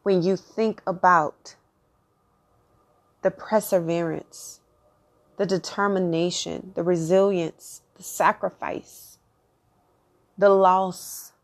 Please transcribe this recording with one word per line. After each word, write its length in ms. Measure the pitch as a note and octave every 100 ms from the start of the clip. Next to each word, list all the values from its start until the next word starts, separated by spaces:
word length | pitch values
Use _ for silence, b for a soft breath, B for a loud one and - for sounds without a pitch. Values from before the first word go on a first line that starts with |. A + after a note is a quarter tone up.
when 200 | G3+ F#3
you 140 | E3+ F#3
think 460 | - - A3 G#3 -
about 680 | F3 F#3 F3 D3+ - - - _ _ _ _ _ _ _ _ _ _ _ _ _ _ _ _
the 80 | F#3+
perseverance, 1300 | F#3+ - G#3+ - F#3+ E3 E3+ E3+ D#3 - - - - _ _ _ _ _ _ _ -
the 80 |
determination, 1300 | G3 F#3 - - G3+ G3 F3+ E3 F3 F3 E3+ E3 F#3
the 80 | G3
resilience, 1000 | E3+ F3 D#3+ F#3+ G3 F#3+ D#3+ - - - _ _
the 60 |
sacrifice, 1160 | - - E3+ G#3+ G3 - - - - - - _ _ _ _ _ _ _ _ _ _ _ _ -
the 100 | G3+
loss, 840 | G3 F#3+ F#3 F#3+ F3+ - - - _